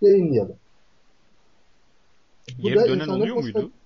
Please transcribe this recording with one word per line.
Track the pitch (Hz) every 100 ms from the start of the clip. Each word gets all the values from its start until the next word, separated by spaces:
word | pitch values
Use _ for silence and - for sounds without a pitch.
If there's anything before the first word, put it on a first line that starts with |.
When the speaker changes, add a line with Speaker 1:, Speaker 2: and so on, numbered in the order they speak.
Speaker 1:
yayınlayalım." | 208 196 170 123 92 - _ _ _ _ _ _ _ _ _ _ _ _ _ _ _ _ _ _ - 127
Bu |
Speaker 2:
Geri | 196 196
Speaker 1:
da | 226
Speaker 2:
dönen | 190
Speaker 1:
insanların | 156 185
Speaker 2:
oluyor | 220 240
Speaker 1:
hoşuna- | 123 208
Speaker 2:
muydu? | 202 -